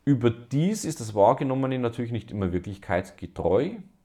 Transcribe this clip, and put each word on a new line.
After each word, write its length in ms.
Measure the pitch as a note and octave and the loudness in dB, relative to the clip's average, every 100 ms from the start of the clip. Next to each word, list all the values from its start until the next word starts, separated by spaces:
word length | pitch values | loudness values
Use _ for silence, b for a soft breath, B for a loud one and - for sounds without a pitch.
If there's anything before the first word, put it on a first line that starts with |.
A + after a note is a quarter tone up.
Überdies 800 | - C3+ A#2 A#2 - C#3 F3 G#3+ | 0 2 2 0 -4 -2 0 -2
ist 160 | D#3+ D3 | -4 -8
das 140 | A2+ | -4
Wahrgenommene 640 | G#2 G2+ C#3+ C3+ C3 C3 C3 | 4 6 6 0 -2 -2 -2
natürlich 340 | A#2+ A#2+ A#2 | -4 -4 -6
nicht 180 | A#2 - | -6 -8
immer 220 | G2+ F#2 | -4 -2
wirklichkeitsgetreu, 1200 | F2 G2+ G2 - F2 - - F2 - E2 G2 E3 A3 - _ | -2 -4 -10 -4 -2 -4 -10 -14 -6 0 2 0 -6 -16 _